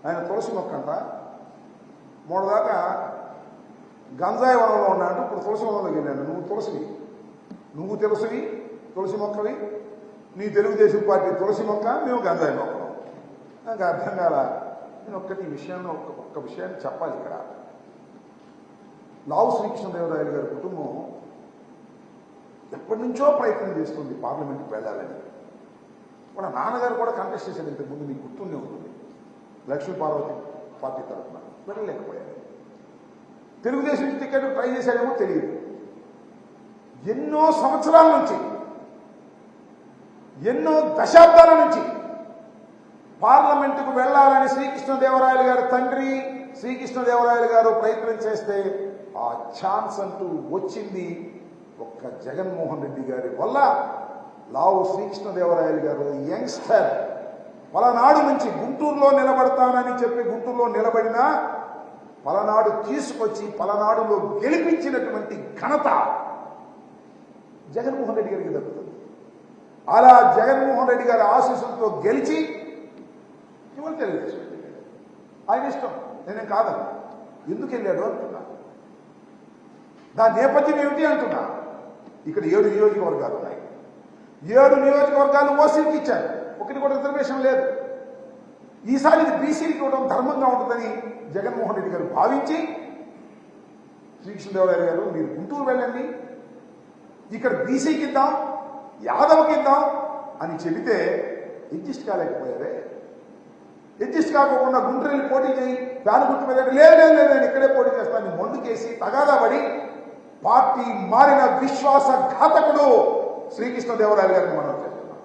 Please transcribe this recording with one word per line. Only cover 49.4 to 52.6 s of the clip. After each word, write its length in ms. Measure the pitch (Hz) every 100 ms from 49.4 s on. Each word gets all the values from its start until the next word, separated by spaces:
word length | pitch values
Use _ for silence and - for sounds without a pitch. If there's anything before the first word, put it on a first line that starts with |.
| - - 190
ఛాన్స్ 340 | 202 - 196
అంటూ 260 | 190 185 180
వచ్చింది 1160 | 156 - 190 190 214 196 185 170 170 - - - - - -
ఒక్క 440 | 113 - 127 107
జగన్మోహన్ 580 | 127 156 185 160